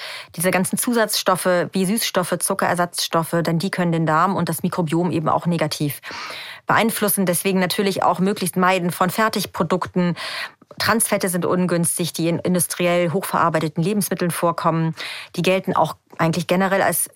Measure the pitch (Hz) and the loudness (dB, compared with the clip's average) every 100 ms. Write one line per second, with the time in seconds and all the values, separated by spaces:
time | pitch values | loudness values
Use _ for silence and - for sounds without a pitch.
0 | - - - - 180 180 185 208 - 233 | -10 -14 -14 -2 0 2 0 0 0 2
1 | 214 - - 180 185 175 147 190 185 233 | 2 0 0 2 2 2 2 0 0 0
2 | - 196 180 175 - - - 175 175 - | 0 -2 0 -2 -2 0 0 0 -2 -2
3 | - 165 160 170 170 165 190 - 175 165 | -2 -2 0 0 0 0 -2 -2 0 2
4 | 156 156 185 180 170 160 180 - 160 165 | 2 4 2 2 -2 -2 -4 -2 0 0
5 | 180 160 156 143 170 165 156 - 151 - | 0 0 0 0 0 0 -2 -2 -4 -6
6 | - - - - - - - - 226 220 | -12 -12 -12 -12 -14 -12 0 2 2 0
7 | 208 196 180 175 196 185 180 - 196 - | -2 0 0 0 0 2 0 0 0 2
8 | - 175 185 208 180 - 185 190 175 - | 0 2 0 0 -2 0 2 2 0 0
9 | 185 - 220 214 - - 180 185 - 180 | 0 2 0 0 -6 -4 -2 0 -2 0
10 | 175 165 - - - - - - - 220 | 0 -2 -6 -10 -12 -14 -20 -6 0 2
11 | - 202 196 175 175 180 180 175 165 - | 2 0 0 -2 0 0 2 0 0 -2
12 | 165 - 165 170 - 180 - - 175 175 | -4 -2 -2 0 0 0 0 0 2 2
13 | 175 180 - - 165 165 156 - 165 208 | 2 0 0 2 2 2 -2 -2 0 0
14 | - 185 175 - 170 165 170 160 160 156 | -2 0 -2 0 0 0 0 2 0 -2
15 | - - - - 175 190 190 - 151 - | -10 -12 -10 -2 2 2 0 0 0 -2
16 | _ - 165 170 160 180 190 190 - - | _ -2 0 0 0 0 2 2 2 0
17 | - | -4